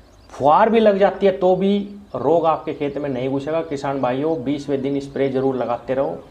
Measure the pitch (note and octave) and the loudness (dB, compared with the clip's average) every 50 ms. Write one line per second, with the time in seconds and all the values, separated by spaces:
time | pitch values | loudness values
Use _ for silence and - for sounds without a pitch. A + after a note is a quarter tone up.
0 | - _ _ - - - - - B2+ C#3+ D#3 F#3 A3 A3+ A3 A3+ A3 G#3+ G3 F#3+ | -20 _ _ -20 -20 -18 -6 0 4 4 6 6 6 4 4 4 6 4 4 4
1 | G3+ F#3 - - G3 G3 F#3+ - F3+ F#3 F#3 F3+ G3 G3 G3+ G3+ G3+ - - - | 4 2 2 2 2 2 2 2 2 2 2 2 2 2 0 0 -2 -6 -12 -18
2 | - - - A#2+ A#2+ C#3 E3 E3+ D#3 E3 D#3 - - D#3+ C#3+ - D3 C#3 C#3+ C#3+ | -16 -12 -8 -2 0 2 2 4 4 2 0 0 -4 -8 -6 -4 -6 -4 -4 -4
3 | D3 C#3+ B2+ A#2+ C3 C3+ C3+ C#3 C#3 D#3 D#3 E3 E3 - C#3+ C#3 - C#3 C#3 C#3 | -6 -4 -4 -4 -4 -4 -4 -4 -4 -4 -4 -4 -4 -4 -6 -6 -4 -4 -2 -2
4 | C3 B2 B2+ C3+ D3 D#3+ E3 D3 A#2 C3+ D3 C#3 - D3 C#3 B2+ B2 C#3 C#3+ C#3 | -2 -2 -2 -2 -2 -2 -2 -2 -2 -4 -4 -4 -4 -4 -4 -2 -2 -2 -4 -4
5 | C#3 - - C3 C#3 C3+ B2+ C3 C3 C3+ B2+ B2 A#2+ A2+ A#2+ A#2+ - - C3 C3+ | -6 -6 -4 -2 -2 0 0 0 0 0 0 -2 -2 -4 -4 -4 -4 -4 -4 -2
6 | C#3+ D#3+ E3+ - - - | -2 -4 -6 -10 -12 -18